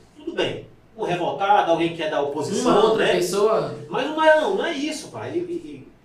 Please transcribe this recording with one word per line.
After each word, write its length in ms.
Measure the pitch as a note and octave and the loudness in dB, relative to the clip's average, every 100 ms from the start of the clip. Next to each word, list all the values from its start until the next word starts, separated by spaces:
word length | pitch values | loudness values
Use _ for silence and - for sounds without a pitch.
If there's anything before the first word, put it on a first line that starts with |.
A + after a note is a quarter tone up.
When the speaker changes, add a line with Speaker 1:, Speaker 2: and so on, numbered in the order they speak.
| - | -20
Speaker 1:
tudo 200 | - D#4 | -16 -8
bem. 320 | F3+ D#3 - - - _ - | -4 -4 -4 -14 -20 _ -8
Um 60 | |
revoltado, 680 | F#3+ F3 E3 F#3+ G3 G3+ E3+ | -4 -2 -4 -2 4 4 4
alguém 240 | D#3+ E3 D#3+ | 2 0 -2
que 60 | |
é 40 | D#3 | -4
da 100 | D3 | -2
oposição, 480 | C#3+ D3 E3 A3 B3 | -2 -4 -4 0 2
Speaker 2:
Uma 140 | G#3 | 6
outra 220 | A3 - F#3 | 6 4 2
Speaker 1:
né? 80 | |
Speaker 2:
pessoa. 600 | F3 F3 G3 G#3+ E3 C#3 - - | 2 0 2 2 2 -2 -8 -8
Speaker 1:
Mas 180 | C4 D4 | -4 -4
não 160 | D#4 | 2
é, 180 | D#4 D#4 | 4 6
não, 140 | B3 | 4
não 100 | G3 | -2
é 80 | E4 | -2
isso, 340 | C#4+ D4+ - - | -4 -6 -6 -10
pai. 240 | - - | -12 -8
E, 40 | E3+ | -6
e, 40 | |
e, 460 | F3 - D3+ C3+ - - | -6 -8 -10 -16 -20 -20